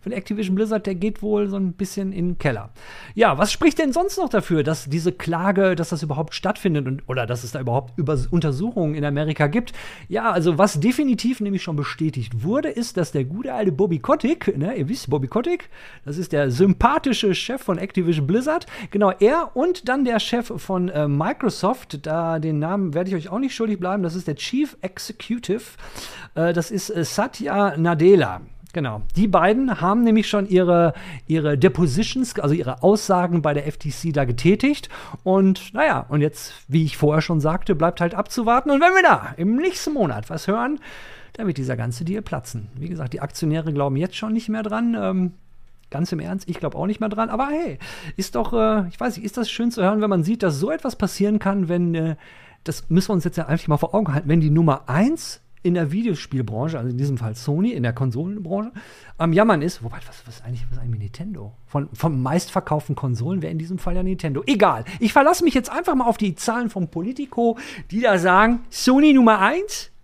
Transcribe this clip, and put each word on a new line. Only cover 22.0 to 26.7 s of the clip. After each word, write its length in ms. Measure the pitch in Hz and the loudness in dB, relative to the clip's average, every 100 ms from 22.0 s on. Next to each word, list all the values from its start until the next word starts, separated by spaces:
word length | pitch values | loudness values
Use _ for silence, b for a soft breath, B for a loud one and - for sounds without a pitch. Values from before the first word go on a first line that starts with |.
| 156 | -4
da 320 | 160 165 160 | -2 -2 -2
den 220 | 156 151 | -2 -2
Namen 340 | 156 202 190 | -2 -2 -2
werde 160 | 147 185 | -2 -2
ich 60 | 190 | -4
euch 120 | 156 | -4
auch 120 | 196 | -4
nicht 140 | 269 | -4
schuldig 260 | - 226 202 | -2 -2 -2
bleiben, 240 | 180 202 | -2 -2
das 100 | 175 | -2
ist 140 | 175 175 | -4 -6
der 80 | 151 | -6
Chief 400 | - 262 294 - | -4 -2 -2 -4
Executive, 840 | 190 - - - - 240 - 208 - - B B B B B - | -12 -10 -14 -14 -6 -6 -2 -4 -4 -18 B B B B B -2
äh, 160 | 165 | 0
das 180 | 170 160 | 0 -2